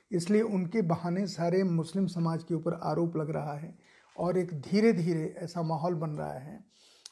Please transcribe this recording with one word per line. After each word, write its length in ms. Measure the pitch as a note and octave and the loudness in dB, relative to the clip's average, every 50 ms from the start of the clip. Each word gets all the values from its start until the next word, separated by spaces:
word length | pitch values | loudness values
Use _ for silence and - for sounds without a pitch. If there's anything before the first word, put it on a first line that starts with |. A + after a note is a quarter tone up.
| _ _ | _ _
इसलिए 300 | G#3+ E3+ E3+ F3 G#3 G#3+ | -2 -2 2 4 4 4
उनके 400 | A3+ A3 G#3 F#3 F3+ E3 A3+ A3+ | 4 2 0 0 -2 0 0 0
बहाने 460 | F#3+ E3 E3 - E3 F3 F3 F#3+ G3+ | 2 2 0 0 0 -2 0 0 0
सारे 360 | F3 - D#3 E3 F3 F3 F#3+ G3 | -2 -2 0 0 2 4 4 4
मुस्लिम 440 | F#3 E3+ E3 D#3+ E3 - G3 F#3+ | 4 2 0 0 0 0 0 0
समाज 360 | F3 - F3 E3 D#3+ E3 D#3 - | 0 0 0 0 0 0 -2 -2
के 100 | - E3+ | -2 -4
ऊपर 200 | D#3 E3 E3+ E3+ | 0 0 -2 -2
आरोप 440 | E3 D#3+ D#3+ D3+ E3 E3+ E3+ E3+ | -2 -2 0 2 2 0 0 0
लग 120 | D#3+ D3+ D3+ | -2 -2 -2
रहा 240 | D#3 D3 C#3+ D3+ D3 | -2 -4 -4 -4 -6
है 260 | D3 D#3+ E3 - - - - - - _ _ _ | -8 -10 -12 -14 -18 -20 -20 -20 -20 _ _ _
और 200 | - E3+ F3+ F3+ | -2 -2 0 2
एक 240 | F#3 F3 F3 E3 C#3+ | 0 0 0 -4 -8
धीरे-धीरे 720 | B2+ - F#3 G#3 A3 A#3 A3 F3 D#3+ F3+ E3+ D#3+ D#3 F3+ - | -4 2 4 6 6 6 6 4 2 2 0 0 -2 -4 -6
ऐसा 240 | - F3 E3 - F3 | -8 -10 -6 -4 -4
माहौल 320 | E3 D#3+ D#3+ D3 E3 F#3 F3+ | -2 -2 -2 0 0 -2 -2
बन 160 | D#3 E3 D#3 | -2 -2 -4
रहा 240 | D3 D3+ D3+ D3 D3 | -4 -4 -6 -6 -6
है। 420 | C3+ C3 D#3 - - - _ _ _ - - - - _ - | -8 -10 -14 -16 -18 -20 _ _ _ -20 -20 -20 -20 _ -14